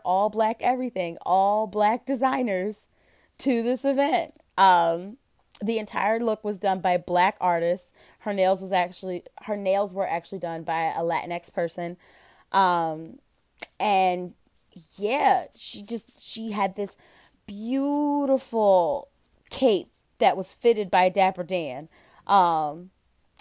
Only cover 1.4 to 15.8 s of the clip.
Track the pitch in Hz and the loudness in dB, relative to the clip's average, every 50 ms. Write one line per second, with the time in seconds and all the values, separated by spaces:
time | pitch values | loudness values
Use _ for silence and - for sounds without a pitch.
1.4 | 190 202 208 214 220 190 196 214 208 214 233 240 - 254 277 214 262 262 277 262 | 4 2 2 0 -2 -2 0 0 2 2 0 -2 -4 -4 -2 0 0 0 0 -2
2.4 | 254 214 190 180 185 214 214 - - - _ _ _ _ _ _ _ _ _ - | -2 -2 -2 -2 -4 -6 -8 -10 -14 -20 _ _ _ _ _ _ _ _ _ -4
3.4 | - 269 240 233 226 240 254 240 - 277 269 269 285 294 277 180 104 - - _ | -2 0 0 0 0 0 -2 0 0 0 2 2 2 2 0 0 -2 -4 -10 _
4.4 | _ _ _ - 196 190 180 175 170 165 165 175 185 202 233 - _ _ _ _ | _ _ _ 4 6 6 8 6 4 2 0 -2 -6 -10 -16 -18 _ _ _ _
5.4 | _ _ - - 208 220 233 220 208 - 226 - 190 214 226 226 240 226 214 - | _ _ -14 -8 -4 -4 -4 -4 -4 -6 -4 -2 0 0 0 0 0 -2 -2 -4
6.4 | - 208 208 180 208 196 190 180 175 185 180 175 - - 180 175 185 202 - - | -4 -8 -6 -2 -2 -2 0 0 0 0 0 0 0 0 2 2 2 2 0 0
7.4 | - 180 170 170 165 170 185 - - - - _ - - _ _ - 214 202 190 | 0 0 0 2 0 0 -2 -2 -6 -12 -18 _ -20 -20 _ _ -8 -4 -2 2
8.4 | 185 185 196 180 190 185 196 180 175 185 185 - 190 185 180 175 - - - - | 2 2 2 0 -2 -2 0 0 0 -2 -6 -10 -10 -8 -8 -8 -10 -14 -20 -14
9.4 | - 220 208 202 196 190 196 196 208 185 180 196 185 - 165 175 - - 196 180 | -8 -8 -6 -4 -2 0 0 0 0 -2 -4 -4 -4 -4 -4 -6 -8 -10 -10 -8
10.4 | 175 165 165 165 160 170 160 165 165 160 - 160 170 170 165 - - 170 170 175 | -8 -8 -8 -8 -6 -4 -4 -2 -2 -2 -2 -2 -2 -2 -2 -4 -4 -6 -8 -10
11.4 | - - - 190 170 165 - 180 170 175 180 - _ _ _ _ _ _ _ _ | -10 -8 -6 -4 -4 -4 -6 -8 -8 -8 -10 -14 _ _ _ _ _ _ _ _
12.4 | _ _ - 196 190 180 175 170 165 160 156 160 160 160 - - _ _ _ _ | _ _ 2 4 4 4 2 2 0 -2 -4 -8 -10 -14 -18 -20 _ _ _ _
13.4 | _ _ _ - - - _ - 196 214 196 190 190 185 180 180 180 180 - _ | _ _ _ -20 -20 -16 _ -4 -2 2 2 4 4 2 2 -2 -4 -8 -12 _
14.4 | _ _ _ _ _ _ - 175 160 _ _ 185 202 214 254 294 294 240 175 120 | _ _ _ _ _ _ -20 -20 -20 _ _ -6 -4 -2 0 2 2 2 2 2
15.4 | 98 - - - - - - 208 | -2 -6 -14 -18 -16 -16 -14 -14